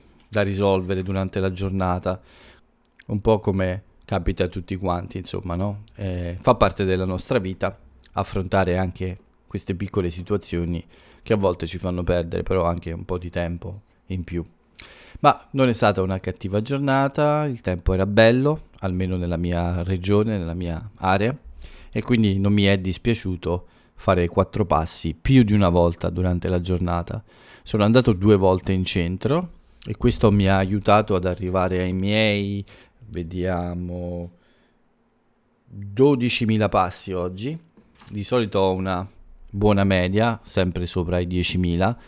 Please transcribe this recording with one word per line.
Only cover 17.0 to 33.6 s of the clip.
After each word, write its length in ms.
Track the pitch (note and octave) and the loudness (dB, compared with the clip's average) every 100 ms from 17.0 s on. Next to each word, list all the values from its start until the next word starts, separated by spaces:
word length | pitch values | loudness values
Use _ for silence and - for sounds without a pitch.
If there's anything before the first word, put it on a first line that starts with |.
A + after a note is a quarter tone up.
| C#3 C#3+ D3 D3+ D3+ | 0 0 0 2 -2
il 160 | A#2+ | -4
tempo 320 | - F2 - | -4 -2 0
era 140 | F#2 G2 | 0 2
bello, 600 | G2+ A2+ B2+ C#3+ D#3 - - | 6 6 6 2 -2 -6 -8
almeno 360 | F#2+ F2+ F#2 F#2 | -4 -2 -2 -2
nella 220 | F2 E2+ | -2 -2
mia 460 | F2 E2+ E2+ F2+ | -2 -2 -2 -2
regione, 560 | F2 F#2 F#2 G#2 A2 G#2 | -2 -2 2 2 2 -2
nella 160 | E2 E2+ | -4 -6
mia 340 | F2 D#2+ G#2+ - | -6 -6 -10 -6
area, 400 | F#2+ G2 A2 C#3+ - - - - - | 0 2 0 -4 -12 -20 -20 -20 -8
e 100 | - | -8
quindi 380 | - A#2+ G#2+ F#2+ | 0 2 2 2
non 120 | G2+ | 2
mi 120 | G#2 | 2
è 160 | G2 G2 | 4 2
dispiaciuto 880 | F#2 F2+ A#2+ A2+ F#2+ F2+ E2 F2+ - _ _ | 0 -4 -2 -2 -4 -6 -4 -4 -6 _ _
fare 340 | - - F2+ F2 | -6 0 2 2
quattro 380 | - F#2 - F2+ | 2 0 0 0
passi 480 | D2+ E2 - E2 | 0 0 -4 -6
più 300 | D#2 - C3 | -4 4 6
di 100 | G#2+ | 6
una 160 | G#2 F#2 | 6 4
volta 400 | F2 E2+ E2+ F2 | 6 4 2 -4
durante 400 | E2+ F2+ F2+ F2+ | -2 0 0 0
la 100 | F2+ | -2
giornata. 640 | F2 F2+ F2+ F2 E2+ G#2+ - - - - | 0 -2 0 -4 -4 -10 -10 -20 -20 -20
Sono 220 | - G#2+ | -4 2
andato 280 | G#2 B2 A#2+ | 6 6 4
due 220 | F#2 G2+ G2+ | 4 6 6
volte 360 | F#2+ F#2 - | 6 2 2
in 120 | F#2+ | -2
centro 680 | F2+ F#2+ E2+ F#2 A2+ D#3+ F3 - _ _ - | 0 -2 -2 -2 -2 -2 -4 -14 _ _ -12
e 100 | G#2+ | -2
questo 340 | A#2+ - A2 | 0 2 4
mi 180 | G2+ F#2+ | 4 4
ha 80 | G2 | 4
aiutato 560 | F#2+ G#2 F#2+ G#2 G#2+ | 2 0 4 4 4
ad 120 | F#2+ F2+ | 0 0
arrivare 540 | F2 F#2 F#2 F2+ F2+ | -4 -2 0 0 0
ai 140 | F#2 | -2
miei, 720 | F#2 G2 G#2+ A2 G#2 G2+ G2+ F#2+ - - _ A2 | -2 0 2 2 0 -2 -6 -8 -16 -20 _ -14
vediamo, 1200 | F2 E2 F2+ F2+ F2+ | -10 -8 -4 -2 -2